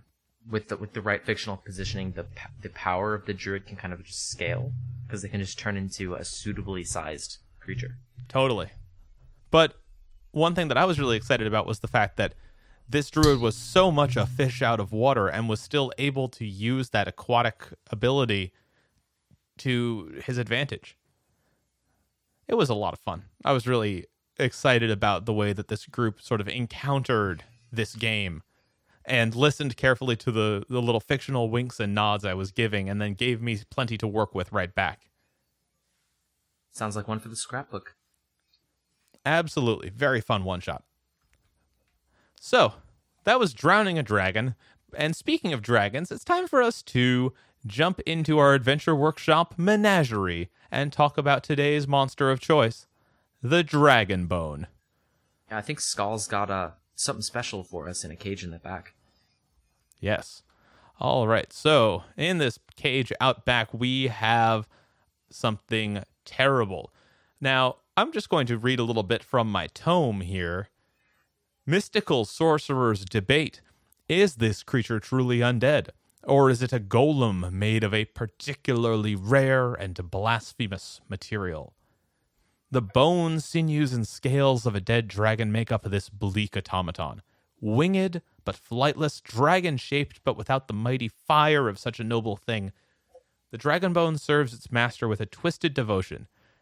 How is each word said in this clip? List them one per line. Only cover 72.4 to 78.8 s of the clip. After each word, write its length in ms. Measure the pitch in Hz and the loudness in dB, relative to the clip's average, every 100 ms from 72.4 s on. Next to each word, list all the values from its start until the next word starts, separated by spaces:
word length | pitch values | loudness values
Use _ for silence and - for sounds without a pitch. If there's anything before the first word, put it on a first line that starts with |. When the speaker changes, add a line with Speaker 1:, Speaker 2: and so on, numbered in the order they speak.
| 160 151 - 135 120 101 | 2 2 0 0 2 0
Speaker 2:
debate, 580 | 98 110 95 143 147 - _ _ _ _ - | -2 -4 2 0 0 -10 _ _ _ _ -2
is 280 | 170 202 120 | 2 2 2
this 280 | 113 101 | 0 0
creature 360 | - 127 - 113 | -2 -2 0 -4
truly 400 | - 131 123 120 | -2 0 2 2
undead? 500 | 120 120 127 143 - - _ _ | 2 4 2 2 -2 -14 _ _
Or 260 | - 139 135 | 2 6 6
is 120 | 117 | 4
it 120 | 123 | 0
a 60 | 123 | -2
golem 720 | 98 117 147 143 117 92 87 | 2 4 4 4 2 0 -4
made 320 | 95 107 110 | -2 0 2
of 100 | 104 | 2
a 120 | 107 107 | 0 -2
particularly 1080 | - 113 - 143 135 - 120 | -6 -10 -10 -12 -6 0 2